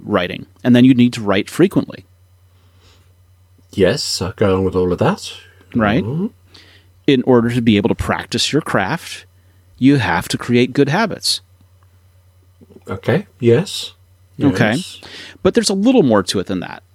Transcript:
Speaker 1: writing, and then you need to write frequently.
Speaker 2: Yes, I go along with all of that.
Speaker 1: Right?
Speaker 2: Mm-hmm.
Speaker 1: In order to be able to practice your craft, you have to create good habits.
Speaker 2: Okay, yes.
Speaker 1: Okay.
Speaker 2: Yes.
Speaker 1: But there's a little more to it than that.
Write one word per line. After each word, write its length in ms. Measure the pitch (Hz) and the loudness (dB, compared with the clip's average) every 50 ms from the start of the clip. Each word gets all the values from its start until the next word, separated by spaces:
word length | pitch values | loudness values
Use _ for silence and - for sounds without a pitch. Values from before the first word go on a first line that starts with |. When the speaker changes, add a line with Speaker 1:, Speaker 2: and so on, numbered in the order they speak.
| - | -8
Speaker 1:
writing, 440 | - 104 95 90 92 98 - - - _ _ - | -2 -2 -2 -2 -2 -6 -10 -14 -18 _ _ 0
and 100 | 127 123 | 2 4
then 100 | 123 123 | 6 6
you 100 | 131 135 | 6 6
need 180 | 120 120 123 120 | 6 4 2 0
to 80 | 120 | -2
write 280 | 110 101 95 98 104 - | -2 0 0 0 0 -4
frequently. 560 | - - 156 202 - 143 - - - - - _ _ _ _ _ _ _ _ _ _ _ _ _ _ _ _ _ _ _ _ _ _ _ _ _ _ _ _ _ _ _ _ _ | 0 0 2 2 2 -2 -4 -4 -12 -18 -20 _ _ _ _ _ _ _ _ _ _ _ _ _ _ _ _ _ _ _ _ _ _ _ _ _ _ _ _ _ _ _ _ _
Speaker 2:
Yes, 500 | - 104 95 87 - - - - - - | 0 2 2 2 2 0 -4 -6 -6 -6
I 120 | 92 87 - | -6 -8 -4
go 200 | - 107 98 92 | -2 0 0 2
along 120 | 95 95 | 2 0
with 100 | 92 87 | -2 0
all 180 | 92 92 90 87 | 0 0 0 0
of 60 | 82 | 0
that. 340 | 110 143 202 - - - - - - - _ _ _ _ - | 0 0 0 -2 -8 -14 -16 -18 -20 -20 _ _ _ _ -4
Speaker 1:
Right? 260 | 123 110 101 107 135 120 | -2 0 0 0 0 -2
Speaker 2:
Mm-hmm. 240 | 107 135 160 190 226 - _ _ _ _ - - _ _ _ _ _ _ _ _ | -4 -4 -6 -6 -6 -8 _ _ _ _ -20 -20 _ _ _ _ _ _ _ _
Speaker 1:
In 160 | - 143 127 123 | 2 2 2 4
order 280 | - 127 120 113 117 | 4 4 4 4 2
to 100 | 120 127 | -2 0
be 160 | 117 117 107 | 2 2 2
able 120 | 101 98 110 | 4 2 0
to 60 | 104 | -2
practice 580 | - - - 95 87 - - - 117 - - - | -2 -2 -4 -4 -4 -6 -6 -6 -4 -4 -2 -2
your 100 | 143 - | -2 -4
craft, 640 | - - 117 98 92 143 175 - - - - - _ _ _ _ _ _ _ _ _ _ - | -2 -2 -2 -2 -2 -4 -6 -8 -14 -18 -18 -20 _ _ _ _ _ _ _ _ _ _ 0
you 180 | 123 131 143 139 | 2 4 4 4
have 280 | 107 92 85 - - - | 2 0 -2 -2 -2 -4
to 80 | - | -6
create 360 | 131 - - 120 120 123 127 123 | -8 -4 0 2 2 2 0 2
good 160 | 139 143 120 | 0 0 0
habits. 520 | 147 196 226 196 - - - - - - - _ _ _ _ _ _ _ _ _ _ _ _ _ _ _ _ _ _ _ _ _ _ _ - _ - - _ - | 0 -2 -2 -4 -6 -6 -6 -6 -6 -6 -8 _ _ _ _ _ _ _ _ _ _ _ _ _ _ _ _ _ _ _ _ _ _ _ -20 _ -20 -20 _ -12
Speaker 2:
Okay, 400 | 101 - - - 117 175 208 - _ _ | -12 -8 -6 -4 -4 -4 -6 -10 _ _
yes. 540 | 123 117 117 131 190 - - - - - - _ _ _ _ _ _ _ _ - | 0 2 2 2 0 -4 -8 -12 -12 -14 -18 _ _ _ _ _ _ _ _ -2
Speaker 1:
Okay. 320 | - 95 92 95 120 107 110 | -2 -2 0 2 0 0 0
Speaker 2:
Yes. 260 | 151 190 - - - - - - - - - - - _ | -2 -6 -10 -16 -20 -20 -20 -20 -20 -20 -20 -20 -4 _
Speaker 1:
But 100 | 185 190 | 0 0
there's 160 | 240 214 - | 2 0 0
a 40 | 202 | -2
little 280 | 190 202 247 262 254 175 | 0 2 4 4 4 4
more 220 | 127 110 101 92 | 4 4 2 2
to 160 | - - 101 | 0 -4 -4
it 80 | 87 - | -4 -4
than 100 | 98 92 | -6 -6
that. 220 | - 87 - - - _ _ | -6 -8 -12 -18 -20 _ _